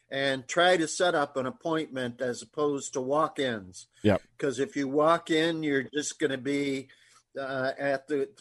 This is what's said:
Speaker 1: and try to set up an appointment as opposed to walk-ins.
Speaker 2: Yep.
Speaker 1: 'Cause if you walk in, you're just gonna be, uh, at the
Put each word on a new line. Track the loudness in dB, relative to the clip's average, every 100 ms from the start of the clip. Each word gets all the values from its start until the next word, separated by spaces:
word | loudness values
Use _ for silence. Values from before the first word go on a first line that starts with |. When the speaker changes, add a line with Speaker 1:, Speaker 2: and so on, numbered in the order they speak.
| _
Speaker 1:
and | -2 -2 -2 -2
try | 4 6 6
to | 2
set | 0 2 2
up | 0 -2
an | -4
appointment | -4 -4 -2 -2 -4 -6 -4
as | -6 -6
opposed | -8 -2 -2 -2 -4
to | -6
walk-ins. | -2 0 0 0 -2 -4 -8 -16 -20 _
Speaker 2:
Yep. | 2 2 0 -6
Speaker 1:
'Cause | -4 -2
if | -2 -2
you | 0
walk | 4 4 4 2
in, | 0 2 0
you're | 0 0 0
just | -4 -6 -2
gonna | -2 -2
be, | -2 -2 -2 -4 -8 _ _ -20 _ -10
uh, | -6 -2 -2 -2
at | -2 -2 0
the | -2 -2 -6